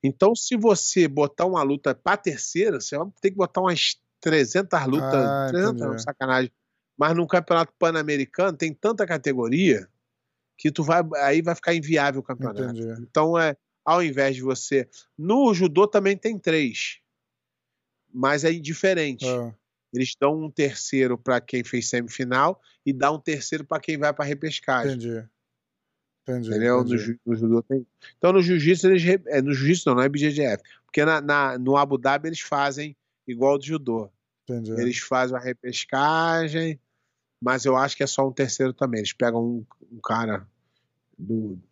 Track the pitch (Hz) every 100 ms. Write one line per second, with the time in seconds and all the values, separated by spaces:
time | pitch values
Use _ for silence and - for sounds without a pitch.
0 | - - 196 233 - 240 226 185 - 185
1 | 160 139 143 - 190 180 139 143 143 117
2 | - 202 180 139 - 165 214 143 - 147
3 | 185 _ 196 196 175 - 185 165 - -
4 | _ _ 160 156 123 180 196 165 131 143
5 | 131 139 139 139 135 175 190 120 135 113
6 | 113 - 131 131 127 _ _ _ _ -
7 | 151 165 175 180 165 170 165 _ 170 165
8 | 151 143 131 - 190 156 160 147 208 220
9 | 185 160 143 127 117 160 185 110 95 _
10 | _ _ _ _ _ _ 151 147 151 170
11 | 165 147 139 156 165 170 - 170 147 160
12 | 143 135 - 127 127 104 127 117 113 113
13 | 123 151 156 170 160 143 _ _ - 170
14 | 165 135 139 131 131 127 - 139 127 -
15 | _ - 160 240 262 180 185 151 208 208
16 | 190 196 220 214 - 160 131 104 - -
17 | _ _ _ _ _ _ _ _ _ _
18 | _ 127 135 147 160 170 147 165 190 180
19 | 151 123 131 123 117 110 _ _ _ 123
20 | 127 - 139 156 156 - 143 110 - 135
21 | 127 123 131 123 - 127 117 123 113 123
22 | 117 - 127 127 151 190 _ _ - 131
23 | 139 151 165 147 - 160 143 156 - 151
24 | 147 147 143 143 160 - - 127 139 127
25 | 117 113 110 _ _ _ _ _ _ _
26 | _ _ - 127 113 107 120 127 123 120
27 | 107 117 120 113 113 117 - 135 120 _
28 | - _ 175 190 175 180 151 180 190 185
29 | 170 190 135 143 135 135 139 175 - 123
30 | 135 143 151 147 139 101 _ - _ -
31 | 151 156 147 147 135 127 127 139 139 135
32 | 135 143 160 165 - 143 143 139 151 139
33 | _ _ - 120 135 143 135 160 123 113
34 | 104 _ _ _ - 120 110 110 120 120
35 | - 127 127 127 127 123 127 123 - 135
36 | 147 160 165 165 160 160 165 147 _ _
37 | _ _ _ _ 123 127 123 131 135 -
38 | 135 - 135 127 127 - 131 123 131 113
39 | 104 - 120 117 117 120 110 _ - 117
40 | - 110 113 98 95 _ _ _ _ _
41 | _ - 92 113 110 92 _